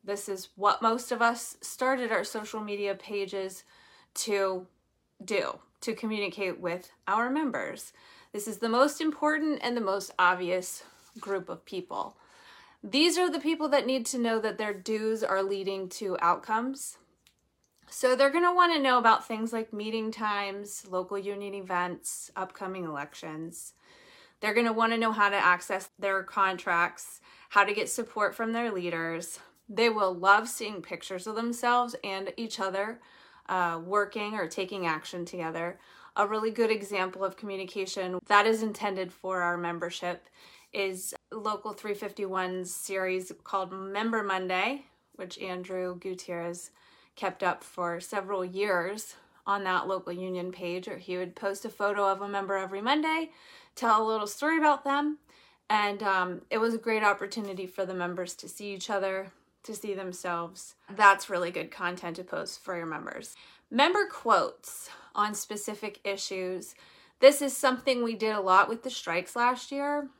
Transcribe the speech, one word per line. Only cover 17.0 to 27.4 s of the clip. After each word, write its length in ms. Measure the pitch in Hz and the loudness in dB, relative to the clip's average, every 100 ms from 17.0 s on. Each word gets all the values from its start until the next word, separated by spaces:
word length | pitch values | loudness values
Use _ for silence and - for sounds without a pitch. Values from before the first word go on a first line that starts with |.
| _ _ _ _ _ _ _ _ - | _ _ _ _ _ _ _ _ -14
So 260 | - 254 | 0 2
they're 160 | 254 277 | 6 6
gonna 240 | 311 349 | 6 4
wanna 240 | 359 349 320 | 6 6 6
know 200 | 269 247 | 6 6
about 280 | 233 220 - | 8 6 2
things 260 | 220 226 | -4 -2
like 200 | 233 220 | -4 -6
meeting 400 | 208 214 226 220 | -6 -4 -2 -4
times, 760 | 214 214 202 202 196 202 - - | -4 -2 -2 -4 -6 -10 -12 -6
local 300 | 185 180 202 | -4 -2 -4
union 360 | 196 202 202 | -4 -6 -8
events, 760 | 196 185 180 180 175 - - - - | -8 -4 -2 0 -4 -8 -10 -10 -8
upcoming 480 | 185 - 190 190 | -8 -8 -8 -6
elections. 880 | 165 147 147 - 165 156 165 170 - _ _ - - - - _ | -6 -6 -8 -10 -12 -10 -10 -12 -16 _ _ -20 -20 -20 -20 _
They're 160 | 214 | 0
gonna 180 | 214 233 | 2 2
wanna 260 | 220 226 226 | 4 4 4
know 140 | 226 | 2
how 180 | 214 202 | 4 4
to 60 | 202 | 6
access 540 | 175 180 - 196 196 _ | 6 4 2 -4 -4 _
their 240 | 196 190 | 0 0
contracts, 1000 | 190 - 190 185 190 175 175 - - - - - | -2 2 2 2 0 2 2 -2 -16 -18 -20 -20